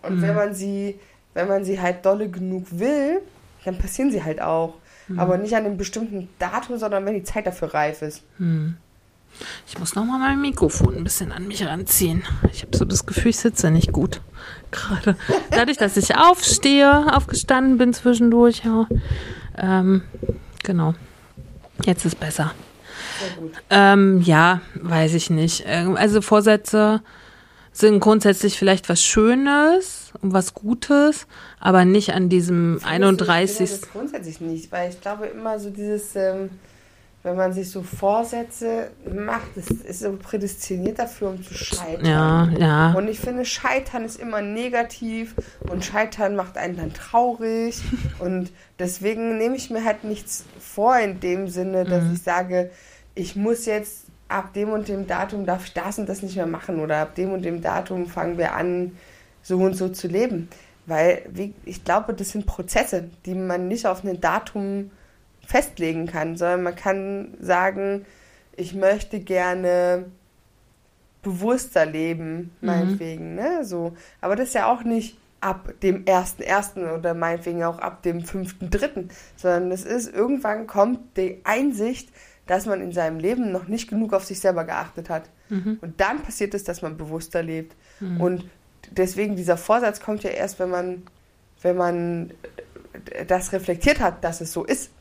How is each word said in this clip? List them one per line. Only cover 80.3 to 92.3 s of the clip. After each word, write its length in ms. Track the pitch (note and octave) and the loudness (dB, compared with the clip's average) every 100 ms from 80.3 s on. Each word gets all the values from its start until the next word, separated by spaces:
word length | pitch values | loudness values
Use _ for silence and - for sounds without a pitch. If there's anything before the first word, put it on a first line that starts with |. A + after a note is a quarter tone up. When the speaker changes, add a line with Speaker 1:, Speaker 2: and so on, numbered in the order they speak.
| C#4 A3 G#3+ A3 | 0 -2 -4 -4
Speaker 1:
kommt 500 | G3+ G#3 B3 - - | 2 2 0 -6 -4
die 240 | F#3 F#3 | -4 -4
Einsicht, 640 | - A3 C#4+ A3 A3 B3+ - _ - _ - | -2 0 0 0 -4 -4 -12 _ -20 _ -2
dass 200 | F#3 G3+ | -2 0
man 140 | F#3+ | -4
in 120 | F#3 | -4
seinem 260 | F3 D#3+ D#3+ | -4 -4 -2
Leben 320 | E3+ B3+ A3+ | -2 -2 -2
noch 160 | F#3 F3 | -4 -4
nicht 200 | A3+ - | -8 -4
genug 240 | G#3 A3 | -4 0
auf 100 | G3 | -2
sich 160 | F#3+ F#3+ | -4 -2
selber 240 | G3 F3 | 0 0
geachtet 460 | E3 E3 E3 - E3+ | -4 -6 -6 -12 -8
hat. 140 | D#3+ D#3+ _ _ | -8 -8 _ _
Speaker 2:
Mhm. 300 | G3 F#3+ A3 | -6 -4 -6
Speaker 1:
Und 200 | E3+ D#3+ | -10 -2
dann 220 | G3 C#4+ | -2 -2
passiert 320 | D4+ - G3+ | -8 -6 -6
es, 100 | G3+ | -6
dass 180 | G3 F3 | -8 -8
man 140 | E3 D#3+ | -10 -10
bewusster 460 | D#3 D#3+ - F3 | -10 -10 -6 -6
lebt. 320 | E3 D#3+ D#3+ _ _ _ | -4 -8 -10 _ _ _
Speaker 2:
Mhm. 200 | F#3+ F3 | -8 -2
Speaker 1:
Und 240 | F3+ F3+ - _ _ _ - | -2 -2 -8 _ _ _ -12
deswegen, 460 | - F#3 F#3+ G#3 F#3+ | -4 -2 -2 -4 -4
dieser 200 | F3 E3+ | -2 -2
Vorsatz 440 | - A3+ A#3 G#3+ | 2 0 0 -4
kommt 220 | - G#3+ | -8 -6
ja 60 | G3+ | -6
erst, 280 | - F#3+ - | -6 -6 -6
wenn 120 | F#3 | -4
man, 320 | F3+ F3+ F3+ F3+ _ _ _ _ _ | -4 -4 -8 -14 _ _ _ _ _
wenn 140 | F3+ F3+ | -2 0
man 540 | F3 F3 F3 E3+ E3+ | 0 0 -2 -4 -8